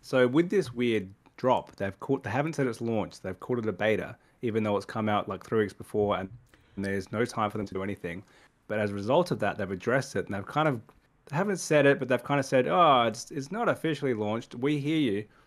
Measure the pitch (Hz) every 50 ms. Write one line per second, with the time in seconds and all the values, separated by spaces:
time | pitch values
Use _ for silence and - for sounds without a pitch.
0 | - - - 131 127 123 123 151 175 180 - 196 170 120 117 120 123 120 113 107
1 | 98 95 - - _ _ _ - - 127 123 95 - - - - 101 98 - -
2 | - - 135 131 - - 98 127 143 160 160 - 139 127 110 - 117 117 113 110
3 | 95 80 - - - 95 90 - - - 127 120 110 110 98 87 104 110 107 95
4 | 80 67 - - _ _ _ _ - 120 104 113 107 107 104 98 - - - 113
5 | 110 107 104 101 92 - 98 92 - - 120 113 107 101 - - 117 - - 107
6 | 104 101 98 90 95 95 - - - _ - _ _ _ _ - 98 98 98 98
7 | 92 - - 107 120 120 - - 110 107 101 110 104 98 - 95 95 98 101 -
8 | - 87 85 92 110 - - - - _ _ _ _ - 107 107 107 104 101 101
9 | 98 107 131 165 180 143 135 98 107 101 - - 98 92 98 90 - 117 117 135
10 | 127 - - 101 90 - 98 98 104 - - 147 156 156 135 113 110 - - _
11 | _ _ _ _ _ - 139 147 190 214 196 175 - - 160 147 139 139 143 139
12 | 135 120 127 120 - - 143 143 143 - - 131 127 - - 185 175 156 139 123
13 | 117 117 107 - - - - 151 135 139 180 220 240 196 - - - 165 160 143
14 | 147 139 123 107 107 104 107 117 120 - - 117 120 143 151 147 139 147 160 160
15 | 151 120 98 101 107 - _ - _